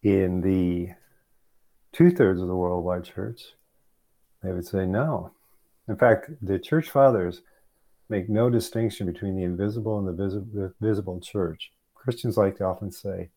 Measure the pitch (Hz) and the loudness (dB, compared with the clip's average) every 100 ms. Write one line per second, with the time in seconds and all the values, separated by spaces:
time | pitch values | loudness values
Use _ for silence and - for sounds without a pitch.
0 | 107 98 92 90 90 95 90 87 90 - | 4 4 2 0 2 2 2 -2 -6 -12
1 | _ _ _ _ _ _ _ _ _ - | _ _ _ _ _ _ _ _ _ 6
2 | 175 175 110 92 90 90 90 90 85 90 | 6 8 4 4 -2 -2 0 -2 -2 -4
3 | 87 - 104 117 - _ _ _ _ _ | -6 -10 -10 -10 -18 _ _ _ _ _
4 | _ _ _ _ 92 90 87 98 92 98 | _ _ _ _ -8 -6 -4 -2 0 0
5 | 151 123 85 _ _ _ _ _ - 104 | 0 -2 -8 _ _ _ _ _ -10 2
6 | 123 113 - 156 98 98 - 156 156 143 | 6 6 2 -12 -2 -2 0 0 0 4
7 | 139 113 90 87 _ _ _ _ _ _ | 6 6 -2 -6 _ _ _ _ _ _
8 | _ 107 95 107 120 120 107 113 113 - | _ -4 0 2 4 2 0 -2 -4 -4
9 | 95 87 101 95 90 90 101 113 110 107 | -6 -6 -6 -4 -4 -2 -4 -4 -4 -4
10 | 95 87 98 98 104 104 95 - 104 104 | -4 -4 -4 -4 -8 -8 -8 -4 -2 -2
11 | 95 90 - 104 87 82 - _ _ _ | -4 -10 -8 -4 -4 -6 -16 _ _ _
12 | - 117 123 107 98 98 95 92 101 - | -8 -4 -4 2 2 2 -4 -4 -8 -10
13 | 101 90 85 | -10 -10 -10